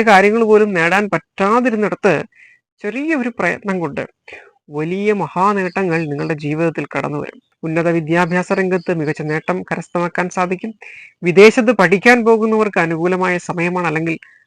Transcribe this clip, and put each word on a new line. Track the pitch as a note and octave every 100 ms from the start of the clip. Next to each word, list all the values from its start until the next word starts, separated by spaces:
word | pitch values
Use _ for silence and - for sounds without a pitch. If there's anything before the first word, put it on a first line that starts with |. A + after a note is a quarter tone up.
| A3+
കാര്യങ്ങൾ | G3 G3+ A3+ G#3+
പോലും | G#3+ G#3+ F3+
നേടാൻ | E3+ F#3+ G#3
പറ്റാതിരുന്നിടത്ത് | E3 _ - G3 A#3+ B3 A3 G3+ F3+ G3+ D3 G#3+ _ - _ _ _
ചെറിയ | G#3 A#3 D#4 D4+
ഒരു | A#3+ A#3
പ്രയത്നം | F3+ - G3+ F#3
കൊണ്ട് | D#3 B2+ - _ - - - _ - D3
വലിയ | D#3+ F#3+ G#3 G3+
മഹാനേട്ടങ്ങൾ | D#3 F3 G3 G3+ F3+ G3 F#3+ D#3+ D#3
നിങ്ങളുടെ | C#3+ D#3+ D#3
ജീവിതത്തിൽ | D3 D3+ E3 D#3 D3
കടന്നു | C#3 C#3+ D3
വരും. | C3+ - _ - E3
ഉന്നത | D#3+ E3+ E3+
വിദ്യാഭ്യാസ | D3+ E3+ F3 F3+ F3 F#3+
രംഗത്ത് | F#3 F#3 F3+ E3+
മികച്ച | D3+ D3+ D#3
നേട്ടം | D#3 - F3+ C#3+
കരസ്ഥമാക്കാൻ | - - F3 F3 - F3+ F#3+
സാധിക്കും. | F3+ F#3 A3+ - - - - - F3
വിദേശത്ത് | E3+ G#3+ B3+ A3 A3
പഠിക്കാൻ | F3 F#3+ A#3+ B3 A3+
പോകുന്നവർക്ക് | A3+ A3 A3 G#3 F#3+
അനുകൂലമായ | E3 D#3+ F3+ F#3 F#3 F3 -
സമയമാണ്, | F3 F3 F3+ E3+
അല്ലെങ്കിൽ | D#3 E3 D#3+ - -